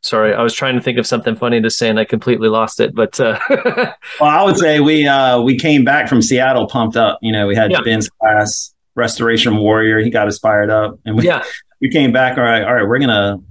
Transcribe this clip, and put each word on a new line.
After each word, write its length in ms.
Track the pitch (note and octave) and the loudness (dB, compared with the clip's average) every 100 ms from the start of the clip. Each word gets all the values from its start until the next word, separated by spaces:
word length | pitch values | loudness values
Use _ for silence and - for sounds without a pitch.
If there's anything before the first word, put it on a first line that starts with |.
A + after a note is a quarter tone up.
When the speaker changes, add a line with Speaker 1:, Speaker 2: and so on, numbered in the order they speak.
Speaker 1:
sorry, 320 | - A2 G#2+ G#2 | -2 0 0 2
I 60 | |
was 100 | A#2 | -2
trying 220 | - C3+ B2 | -2 -4 -2
to 60 | |
think 160 | C3 A#2+ | -2 -4
of 80 | A2+ | -2
something 280 | A#2+ A#2 A2 | -2 -4 -4
funny 240 | A#2+ A#2+ | -2 0
to 80 | A2 | 0
say 200 | - A2+ | -2 0
and 100 | A2 | 0
I 60 | A2 | -2
completely 420 | A2+ C3 A#2+ A2 | -2 -2 0 0
lost 320 | A2 A2 - | 0 -2 -2
it, 140 | A2 | -2
but, 260 | A2 A2 - | 0 -4 0
uh, 200 | A#2+ G#2+ - | -2 -2 -2
<laughs> 0 | C4 B3+ A#3 B3+ - - - | -2 -2 -2 -6 -6 -18 0
Speaker 2:
Well, 80 | D3 | 2
I 140 | D#3 | 4
would 120 | G3 D#3 | 2 2
say 220 | D#3 D3+ | 2 4
we, 280 | D3 D#3 D3 | 4 4 2
uh, 340 | C#3 C3 B2 | 2 2 2
we 160 | A#2+ C3 | 2 0
came 260 | D3+ D3 | 2 2
back 240 | B2 C#3+ - | 4 2 2
from 140 | B2+ | 0
Seattle 460 | A2 B2+ C3 B2+ A2 | 2 2 2 0 -2
pumped 280 | C3 A2 A2+ | -2 -2 0
up. 220 | A2 - | 0 0
You 100 | A2+ | -4
know, 160 | G#2+ G2+ | -2 0
we 80 | G#2+ | 0
had 160 | G#2+ | 2
Speaker 1:
Yeah. 100 | F3 | 0
Speaker 2:
Ben's 240 | A#2 A2 G#2+ | 0 -2 -4
class, 680 | _ A2 G#2+ G#2 - - _ _ | _ 0 2 0 -4 -12 _ _
Restoration 640 | - - - A#2 A2 B2 G#2+ | -4 -4 -2 -2 0 0 0
Warrior. 420 | G#2 G#2+ A2 A2 | 2 2 2 2
He 100 | A2 | 0
got 160 | A2+ G#2 | 0 -2
us 100 | G2+ | -2
fired 300 | A2 G#2 G#2 | 0 0 2
up, 280 | A2 G#2+ - A2+ | 0 -2 -6 -4
and 120 | A2 | 0
we, 80 | E3 | 0
Speaker 1:
Yeah. 180 | D3+ - - | 0 -6 -14
Speaker 2:
<laughs> 200 | _ _ | _ _
we 80 | C3 | -2
came 220 | D3+ C3+ | 0 2
back. 240 | B2 B2+ C3 | 2 0 0
All 60 | |
right, 200 | A#2+ A2+ | 0 0
all 100 | G2+ B2 | 0 0
right, 120 | G2+ | 0
we're 120 | B2 | 0
gonna 400 | C#3 G#2+ G2+ G2+ - | 0 0 0 -4 -12